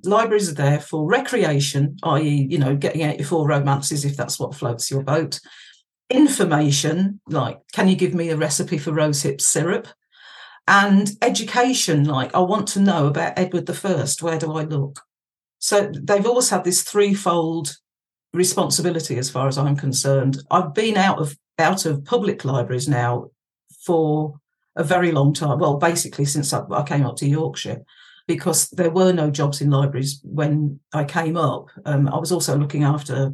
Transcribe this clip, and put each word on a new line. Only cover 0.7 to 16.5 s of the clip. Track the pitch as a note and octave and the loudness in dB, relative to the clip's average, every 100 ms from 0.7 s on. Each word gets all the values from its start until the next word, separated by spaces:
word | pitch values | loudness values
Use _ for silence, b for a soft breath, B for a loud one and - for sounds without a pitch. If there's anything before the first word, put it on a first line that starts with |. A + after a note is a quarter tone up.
| D3 | 0
for | - D#3+ D3+ | -2 -4 0
recreation, | B3+ C4 A#3+ D#3+ C#3+ C#3 C#3 C#3+ - | 0 0 0 2 0 0 0 -2 -2
i | E3 D3 | -2 0
e, | D3+ D3 C3+ | 2 0 0
you | D#3+ | 0
know, | C3+ | 0
getting | C#3+ - D#3 | 0 -2 -2
out | D3+ C#3+ | -2 -2
your | C#3+ | -2
four | E3 D3 | 0 2
romances | D3 C#3 C#3 - D3 C#3 | 2 2 0 -2 -4 -4
if | C#3 | -4
that's | - - | -6 -6
what | B2+ | -8
floats | - B2+ A#2 - | -6 -6 -4 -4
your | C3+ | -4
boat, | C3+ D#3 D3 - - B B B B _ - | -2 -2 -2 -8 -14 B B B B _ 0
information, | C4 D4 - F3 D3+ D3 C#3 D3+ E3+ G3 G3+ - | 4 4 4 0 2 2 2 0 0 -2 -4 -4
like, | D3 A#2 - _ | -2 -2 -6 _
"Can | - F#3+ | 0 2
you | F3+ | 4
give | F3+ | 2
me | E3+ E3+ | 0 -2
a | D3+ | -2
recipe | D#3 - - D#3+ | -2 -2 -2 -4
for | E3 | -2
rosehip | D#3 D3+ C#3+ C#3+ C#3+ | 0 0 0 -2 -2
syrup?" | - E3 E3+ A#3 - - _ B B B B B - | 0 0 0 -2 -6 -20 _ B B B B B 2
And | G3 G3+ G3 - - | 4 6 4 2 0
education, | A#3+ - - B3 B3+ B3+ - D3+ | 0 0 -2 0 2 0 0 2
like, | D3 C3 B2+ | 2 0 0
"I | F#3 | 0
want | F#3 G#3 G3+ | 2 0 -2
to | G3 | 2
know | G3 E3+ C#3+ | 2 4 2
about | D3+ E3+ - | 0 -2 -2
Edward | F#3 F3 E3+ | -2 -2 -4
the | |
First. | - - D#3+ C#3+ - | -4 -2 -2 -2 -4
Where | E3 D#3+ | -4 -2
do | D#3 | -4
I | D#3 | -4
look?" | D3+ C#3+ C#3 - - _ _ _ _ _ | -4 -4 -4 -8 -20 _ _ _ _ _
So | - G3+ G3 | 0 0 0
they've | D3 C#3+ G3+ A3 | -4 0 2 2
always | B3 B3 | 2 2